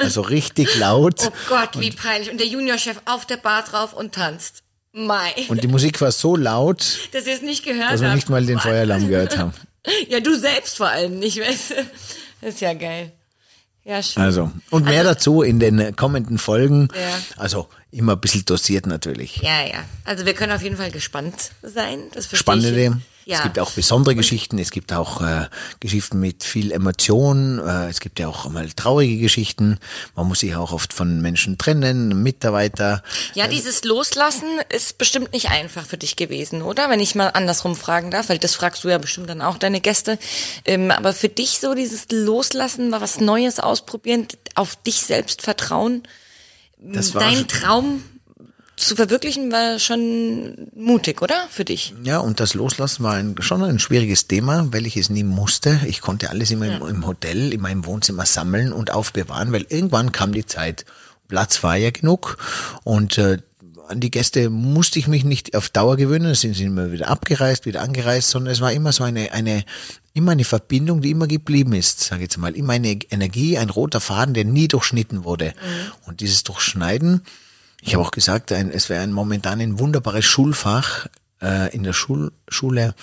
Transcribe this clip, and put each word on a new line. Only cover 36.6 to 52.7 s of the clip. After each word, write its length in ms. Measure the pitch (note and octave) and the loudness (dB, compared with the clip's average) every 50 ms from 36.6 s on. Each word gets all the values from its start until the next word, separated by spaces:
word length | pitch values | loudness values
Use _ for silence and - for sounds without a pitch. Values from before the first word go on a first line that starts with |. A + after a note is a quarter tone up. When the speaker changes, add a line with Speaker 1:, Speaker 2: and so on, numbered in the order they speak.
| D#3+ | -6
Speaker 2:
oder? 260 | F3+ G#3 B3+ C#4+ C#4 | -4 -2 0 0 2
Wenn 100 | A#3+ G#3 | 2 2
ich 140 | G3+ G3 - | 2 0 0
mal 140 | G#3 G3 F#3+ | 2 0 2
andersrum 480 | - F#3+ F#3+ F3 E3+ - - F3 E3+ | 2 2 2 2 0 0 0 -2 -4
fragen 340 | E3 - - E3 E3+ E3+ F3+ | -4 -2 0 0 0 0 -2
darf, 200 | F3 - - - | -4 -4 0 0
weil 100 | F3+ D#3 | 0 0
das 160 | - - - | 2 0 0
fragst 280 | - F3 F3 - - - | 2 0 -2 -2 -2 -2
du 60 | F3 | 0
ja 80 | F3 E3 | 0 0
bestimmt 320 | C#3+ D3 - F3 F3+ E3 | 0 -4 -8 -8 -8 -10
dann 140 | E3+ D#3+ C#3 | -8 -4 -2
auch 160 | E3+ F3+ C#3 | -2 -2 0
deine 220 | F#3+ G3 G3 F#3 | 0 0 0 2
Gäste. 360 | - G#3 G#3 - - - A3 G#3+ - - - - - - - - - | 2 2 2 2 2 0 -2 -4 -4 -8 -8 -6 -6 -8 -8 -8 -2
Ähm, 240 | - F#3+ F#3 F#3 F#3 | 0 2 2 4 2
aber 240 | - - - F#3+ F#3+ | 2 2 2 0 0
für 160 | - - G#3 | 2 0 0
dich 300 | - - B3 C4+ - - | 0 0 -2 0 0 0
so 160 | - C4+ C4+ | 0 0 0
dieses 320 | B3+ C4 A3+ A3+ A3 - - | 0 -2 -4 -4 -4 -4 -2
Loslassen, 800 | A3+ A3 G#3+ G#3 A3 A#3+ C4+ - - C4 C4 B3+ - A#3+ B3 A#3+ | 0 0 2 2 2 2 2 0 -2 -2 -2 -2 -2 0 0 0
mal 120 | A3 G#3+ | 0 0
was 180 | G#3 G3+ - - | 0 0 0 2
Neues 380 | G#3+ G#3 G#3+ A3+ B3 B3+ - - | 4 4 4 4 2 2 0 0
ausprobieren, 680 | - - G3+ - - - - A3+ - A3+ A#3+ A#3 G#3+ - - - - - - | 0 0 0 -2 -4 -8 -12 -8 -2 0 0 0 0 -4 -10 -16 -14 -8 -2
auf 200 | - G3+ - - | -2 -2 -2 -4
dich 220 | - - A#3 - - | -6 -4 -2 0 0
selbst 460 | - - - - - - - - - | 0 2 2 0 0 -2 -6 -6 -4
vertrauen, 580 | - G#3 - - - E3 D#3+ G#3 A#3 B3 A#3+ A#3+ - - - - - - - - - _ _ _ _ _ _ | -4 -4 -2 -2 -2 -2 0 0 0 -2 -2 -6 -12 -20 -20 -20 -20 -20 -20 -20 -20 _ _ _ _ _ _
Speaker 1:
Das 340 | - F#3 G3+ G3+ G3 - - | -16 -8 -6 -4 -2 -2 0
war 80 | G3+ | 2
Speaker 2:
deinen 160 | G#3+ A3 A#3+ C4 | 2 4 2 2
Speaker 1:
schon 100 | B3+ - | 0 -2
Speaker 2:
Traum 560 | - - - F#3 G3 A#3+ C4 C#4+ C#4+ C4+ C4 - - - _ _ _ _ - - _ _ _ - - - | -2 -2 2 2 2 2 2 0 -2 -4 -6 -12 -20 -20 _ _ _ _ -20 -20 _ _ _ -18 -6 -2
zu 180 | - - A3 | 0 0 2
verwirklichen, 560 | G#3+ A3+ F#3 A3+ B3+ - D4+ C4+ C#4 C4+ B3 | 2 2 4 2 0 0 -2 -4 -2 -2 0
war 260 | A3+ A3+ A#3 A3+ A3+ A3 | 0 2 2 2 0 0
schon 880 | - - A#3 A#3 A#3 A#3 A#3 A#3 A#3 A3+ A3+ - - - - - - - - | 0 0 0 0 0 0 0 0 0 -2 -2 -4 -6 -10 -12 -14 -18 -18 -14
mutig, 480 | A3 A3 A#3 A#3+ A3 - E3 D3 - | -4 2 4 4 4 4 0 -4 -2
oder? 140 | - F#3 D4+ F4+ F4+ - | -2 0 0 -2 -2 -4
Für 120 | - - F#3+ | -6 -6 -4
dich? 300 | - - - - - - A#2 B2 | -4 -4 -6 -6 -8 -10 -8 -4
Speaker 1:
Ja, 140 | B2+ D3 E3+ | 0 0 0
und 220 | - A#2 G#2+ - | 2 0 0 0
das 160 | A#2 G2 - | 0 0 0
Loslassen 480 | F#2+ A2 C3 | 0 -2 -2